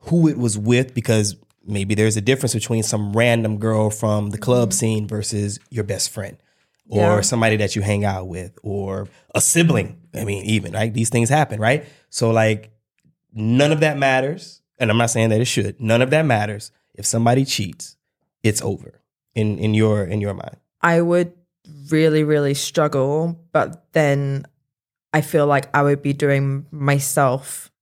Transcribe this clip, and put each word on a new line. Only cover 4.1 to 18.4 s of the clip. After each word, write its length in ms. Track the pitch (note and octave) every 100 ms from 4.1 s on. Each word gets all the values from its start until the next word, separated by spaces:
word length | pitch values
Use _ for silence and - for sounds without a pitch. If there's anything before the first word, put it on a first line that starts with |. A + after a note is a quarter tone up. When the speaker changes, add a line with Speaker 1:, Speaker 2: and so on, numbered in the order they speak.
| G#2 G#2
Speaker 1:
the 60 | G#2
club 320 | - B2 A#2
Speaker 2:
Mm-hmm. 80 | F#2
Speaker 1:
scene 300 | A2+ A2 G#2
versus 520 | G#2+ G2+ G#2 G2+ G#2 _
your 140 | A#2+
best 260 | G2+ F#2 -
friend 280 | - G2 - _ _ _ _ _
or 120 | G#2+
Speaker 2:
Yeah. 200 | E3+ G#2
Speaker 1:
somebody 360 | G2+ A#2+ A2+ G#2+
that 180 | G#2 -
you 60 |
hang 200 | G2+ G2+ G2+
out 220 | F#2+ F#2
with 300 | F2+ F#2 -
or 440 | G#2+ G2+ G2 G2 G2+ _ _ -
a 60 |
sibling. 560 | - E3+ E3 B2+ F#2 - _ -
I 80 | G2+
mean, 180 | G2+ G#2+
even, 280 | A2 G2
right? 180 | A2 A2+
These 180 | G#2+ A2+
things 200 | B2 A#2
happen, 300 | C#3+ D3 G#2+
right? 260 | A2 C#3+ - _ _
So, 220 | - A#2
like, 400 | A2+ A2 G#2+ - _ _ _ _ _ _
none 380 | A2 G#2+ A#2+ D3
of 100 | D3+
that 160 | D#3 C#3+
matters. 640 | C#3 C3 C3 F3+ - - _ _
And 100 | A#2
I'm 80 | G#2+
not 140 | A#2
saying 180 | A#2 A2+
that 120 | A2
it 40 | B2
should. 340 | - G2+ -
None 220 | A2+ A#2
of 80 | B2+
that 160 | D3+ D#3+
matters. 460 | A#2 G#2 G#2 - _ _ -
If 100 | G2+
somebody 400 | A2+ A#2 B2+ C3+
cheats, 500 | - F#2 - - - _ _ _ _